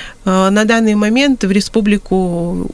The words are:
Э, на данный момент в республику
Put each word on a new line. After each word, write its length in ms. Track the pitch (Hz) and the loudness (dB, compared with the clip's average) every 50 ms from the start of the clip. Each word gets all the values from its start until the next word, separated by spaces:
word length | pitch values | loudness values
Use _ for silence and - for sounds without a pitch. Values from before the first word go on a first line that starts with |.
| - - - - - | -16 -16 -18 -8 -4
Э, 260 | 190 185 190 190 190 | 0 0 2 2 2
на 140 | 202 208 220 | 2 2 2
данный 320 | 214 233 226 226 214 208 | 2 2 2 2 2 2
момент 480 | 208 208 208 220 254 285 285 262 - - | 2 0 2 2 2 2 2 0 0 0
в 80 | 185 | 0
республику 1200 | 190 208 196 - - 226 214 202 208 202 - - 190 185 180 175 175 170 170 170 180 180 - - | 0 0 0 0 -2 -2 0 0 0 0 -2 -2 -2 -2 0 -2 -2 -4 -4 -4 -4 -6 -6 -8